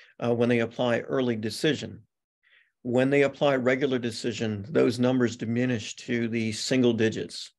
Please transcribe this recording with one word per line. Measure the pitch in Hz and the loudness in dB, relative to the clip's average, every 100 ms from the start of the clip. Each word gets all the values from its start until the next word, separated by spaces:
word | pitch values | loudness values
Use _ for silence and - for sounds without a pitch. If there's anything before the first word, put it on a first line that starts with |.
| - _ | -20 _
uh, | 120 | -2
when | 117 120 | 2 4
they | 120 | 2
apply | 113 - 123 113 | 0 0 0 0
early | - 135 123 117 | 0 -2 0 -2
decision. | 110 104 151 120 107 104 _ _ _ _ _ _ _ _ | -4 -2 -2 -2 -6 -12 _ _ _ _ _ _ _ _
When | 123 120 135 | -2 0 2
they | 139 | 4
apply | 139 139 147 | 2 2 2
regular | 135 123 131 139 131 | 2 2 0 0 -2
decision, | 120 113 123 104 117 104 101 | -4 -4 -6 -4 -4 -4 -2
those | 127 131 117 | 2 2 2
numbers | 123 131 120 - | 2 2 0 -2
diminish | 113 117 127 120 98 - | -4 -2 0 -2 -6 -14
to | - 120 117 | -6 -2 -2
the | 117 110 | -2 -4
single | 110 - 131 120 | -4 0 4 4
digits. | 113 110 92 - - - | 4 2 0 -8 -12 -16